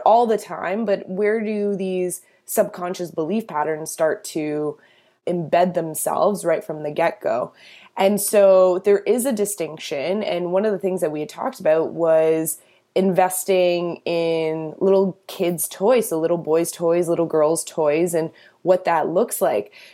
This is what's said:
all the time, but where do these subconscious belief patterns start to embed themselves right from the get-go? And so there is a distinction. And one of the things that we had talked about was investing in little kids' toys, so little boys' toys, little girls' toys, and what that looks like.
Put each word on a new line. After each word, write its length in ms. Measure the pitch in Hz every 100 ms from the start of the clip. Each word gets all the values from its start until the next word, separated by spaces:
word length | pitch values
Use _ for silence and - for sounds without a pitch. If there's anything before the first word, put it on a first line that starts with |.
| -
all 200 | 233 233
the 120 | 208
time, 480 | - 160 170 202 208
but 220 | 196 -
where 320 | 185 208 226
do 360 | 214 208 202 190
these 460 | 190 185 180 175 - _ -
subconscious 640 | 233 202 - 180 185 170
belief 360 | 165 160 220 220
patterns 440 | 151 151 156 160
start 320 | - 160 -
to 540 | - 160 151 151 151 147 _ _ _ _ -
embed 460 | 175 151 175 180 170
themselves 680 | 165 156 - - 185 190
right 200 | 170 160
from 200 | - 156
the 80 | 151
get-go? 640 | 156 165 - - 117 - - - - - -
And 240 | 196 202
so 600 | - 214 196 185 185 180
there 200 | 202 202
is 260 | - 240 262
a 60 |
distinction. 920 | 208 202 - 156 160 - 143 147 208
And 280 | 202 175 175
one 140 | 185 220
of 60 |
the 80 | 190
things 220 | 190 185
that 100 | 160
we 100 | 151
had 80 | 151
talked 300 | 170 262 254
about 340 | 156 160 -
was 640 | 160 165 160 160 160 160 - _ _ _ 196
investing 1000 | 190 180 185 - - 185 180 175 175 - -
in 680 | 170 165 165 160 160 156 -
little 400 | 190 196 196 - -
kids' 400 | - 175 170 -
toys, 420 | - 202 254 -
so 100 | 160
little 180 | 160 170
boys' 340 | 151 160 170
toys, 380 | - 170 160 170
little 160 | 170 160
girls' 380 | 156 151 160 -
toys, 480 | - 151 151 175
and 180 | 170 160 - - _
what 240 | 170 185 180
that 240 | 165 156
looks 320 | 175 226 -
like. 300 | 175 - - - -